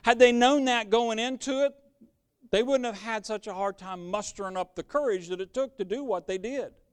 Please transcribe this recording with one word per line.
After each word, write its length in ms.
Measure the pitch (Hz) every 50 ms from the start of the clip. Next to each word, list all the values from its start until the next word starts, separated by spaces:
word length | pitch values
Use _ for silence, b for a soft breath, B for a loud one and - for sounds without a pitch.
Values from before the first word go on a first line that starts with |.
Had 160 | - 233 240
they 140 | 226 247 247
known 340 | 240 240 240 254 285 294 269
that 240 | 262 247 233 220 202
going 300 | 208 233 240 233 220 214
into 460 | 233 254 262 - - 277 269 269 285
it, 100 | 277 277 _ _ _ _ _ - _ _ _ _ _ _ _ _ -
they 140 | - 202 240
wouldn't 220 | 262 277 262 247
have 140 | 240 208 185
had 280 | 202 233 226 214 190
such 180 | - 214 202 -
a 80 | 220 185
hard 240 | 185 196 202 196
time 320 | - 185 190 185 180 175 175
mustering 480 | 190 214 208 - - - 202 190 185
up 180 | 185 180 - _
the 60 | -
courage 460 | 165 _ - 294 294 254 202 185 170
that 120 | 170 185 180
it 140 | 190 185 _
took 240 | 254 269 247 _
to 80 | - 190
do 180 | 180 202 269 285
what 220 | 254 196 175 175
they 140 | - 190 190
did. 340 | 185 233 269 277 202 127 - _ _ _